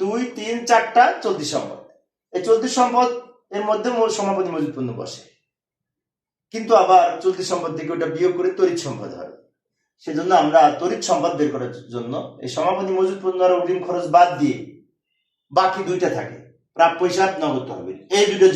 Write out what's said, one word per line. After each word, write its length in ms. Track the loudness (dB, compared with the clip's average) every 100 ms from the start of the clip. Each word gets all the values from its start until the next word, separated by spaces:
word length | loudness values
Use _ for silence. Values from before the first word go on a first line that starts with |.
দুই, 180 | -4 -4 -6 -6
তিন, 180 | -6 -6 2
চারটা 340 | 2 4 4 4 2
চলতি 220 | -4 -4 -4
সম্পদ, 260 | -6 -8 -12 -20 _ _ _ _
এই 80 | -6 2
চলতি 220 | 2 2 0
সম্পদ 320 | 2 2 2 -2 -12 _ _ -6
এর 80 | -2
মধ্যে 200 | -2 -2 0
মূল 120 | 0 0
সমাপনী 320 | -2 -2 -4 -4
মজুত 160 | -6 -6
পণ্য 160 | -8 -8
বসে, 240 | -12 -14 -20 _ _ _ _ _ _ _ _ _ _ _ _
কিন্তু 180 | -10 2 4
আবার 220 | 8 6 6 2
চলতি 200 | -2 -2 -4
সম্পদ 200 | -4 -4 -6
থেকে 120 | -6 -4
ওটা 120 | -4 0
বিয়োগ 180 | 0 0
করে 120 | -2 2
তড়িৎ 200 | 0 0 -6
সম্পদ 240 | -10 -12 -14
হয়। 140 | -16 -18 _ _ _ _ _ _ -8
সেজন্য 260 | -4 2 4
আমরা 180 | 6 6 6 2
তড়িৎ 200 | -4 -4 -2
সম্পদ 220 | 0 0 0
বের 100 | -2
করার 200 | -2 -8 -10 -12
জন্য 200 | -10 -8 -8 -10 -12
এই 60 | -8 -2
সমাপনী 360 | -2 -2 -2 0
মজুত 200 | 0 -2
পণ্য 160 | -4 0 2
আর 60 | 2
অগ্রিম 220 | 0 -4 -4
খরচ 200 | -6 2 4
বাদ 140 | 4 4
দিয়ে 160 | -2 -2 -10 -20 _ _ _ _ _ _ _
বাকি 300 | 2 2 0 -4
দুইটা 200 | -2 -2 -2
থাকে, 200 | -8 -14 -20 _ _ 2
প্রাপ্য 240 | 2 2 -2
হিসাব, 200 | 0 0 0
নগদ 220 | -4 -4 -6
তহবিল, 280 | -12 -12 -14 -2 2
এই 80 | 2
দুইটা 180 | 6 6